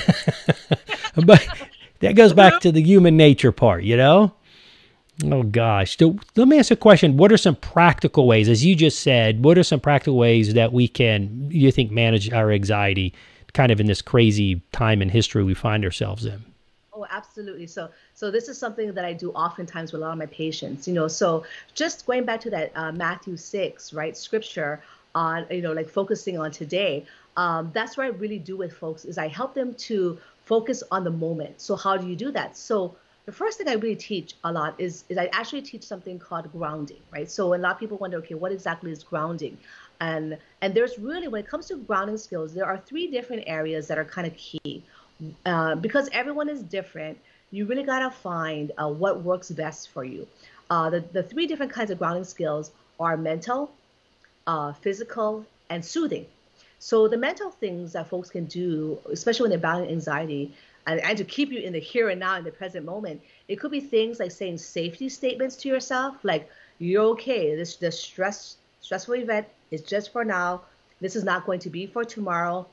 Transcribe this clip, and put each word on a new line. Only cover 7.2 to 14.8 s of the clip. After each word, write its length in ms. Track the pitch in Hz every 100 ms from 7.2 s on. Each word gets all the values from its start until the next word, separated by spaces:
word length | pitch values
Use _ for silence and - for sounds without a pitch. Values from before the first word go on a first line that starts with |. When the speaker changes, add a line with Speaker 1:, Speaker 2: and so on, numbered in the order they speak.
| 202
Speaker 1:
are 40 | 220
some 200 | 180 -
practical 720 | - 170 170 - 170 151 123
ways, 200 | 110 107
as 160 | 113
you 120 | 165 170
just 240 | 160 -
said, 420 | 143 123 110 110
what 140 | 139 180
are 60 |
some 160 | 165 143
practical 360 | 147 139 - 127
ways 380 | 117 113 107
that 180 | 113 113
we 140 | 123 120
can, 640 | - 117 104 101 120 143
you 220 | 165 135
think, 180 | 139 110
manage 420 | 110 113 110 104
our 200 | 117 107
anxiety 600 | 104 98 104 101 95 92 - - _ _
kind 200 | - 127
of 80 | 107
in 60 | 107
this 140 | 95
crazy 640 | - 123 113 104 101 87 -
time 320 | -